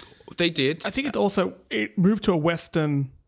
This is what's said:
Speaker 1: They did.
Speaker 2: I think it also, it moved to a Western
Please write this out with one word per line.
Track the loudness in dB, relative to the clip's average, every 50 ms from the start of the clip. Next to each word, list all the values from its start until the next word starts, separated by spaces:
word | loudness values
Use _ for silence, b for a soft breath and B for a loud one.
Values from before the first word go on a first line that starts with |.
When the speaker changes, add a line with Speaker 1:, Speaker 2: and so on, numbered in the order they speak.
| B B B B B B -4 -2
Speaker 1:
They | -2 0
did. | 0 0 0 0 -2 -2 -6
Speaker 2:
I | -6
think | -4 -4 -4 -4
it | 0
also, | 0 0 2 2 0 0 -2 -4 -10 -10 _
it | -4 -4 -4 -4 0 2
moved | 4 4 4 2 2
to | 0
a | 0 2
Western | 2 0 0 0 -6 -4 -2 0 0 2 0 0 -2 -2 -8 -16 _